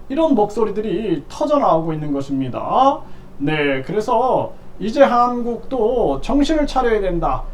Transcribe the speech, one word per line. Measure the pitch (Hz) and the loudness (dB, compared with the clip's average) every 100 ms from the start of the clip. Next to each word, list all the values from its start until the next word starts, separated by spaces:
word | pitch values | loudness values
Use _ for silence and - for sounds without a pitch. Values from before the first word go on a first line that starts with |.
| - | -6
이런 | 269 320 | 0 2
목소리들이 | 214 208 233 208 202 214 175 220 160 - | 4 2 0 0 0 -2 -2 -2 -2 -4
터져 | - 302 294 | -4 2 4
나오고 | 208 165 165 | 4 2 0
있는 | 156 147 | -4 -4
것입니다. | 139 135 135 131 110 107 208 269 277 - - - - | -4 -2 -4 -4 -4 -2 2 4 2 -4 -14 -14 -6
네, | 143 156 143 135 | -2 0 0 -2
그래서 | 131 190 214 226 254 190 - - - - | -2 -4 0 2 2 0 -2 -8 -14 -8
이제 | 196 226 | -4 4
한국도 | 262 240 240 240 240 233 - 262 214 254 190 135 | 6 6 2 0 -4 -6 -6 -2 0 0 0 -2
정신을 | - 277 277 311 285 | 0 2 2 2 0
차려야 | - 233 214 | 0 2 2
된다. | 196 170 165 190 - | 0 0 -2 -2 -4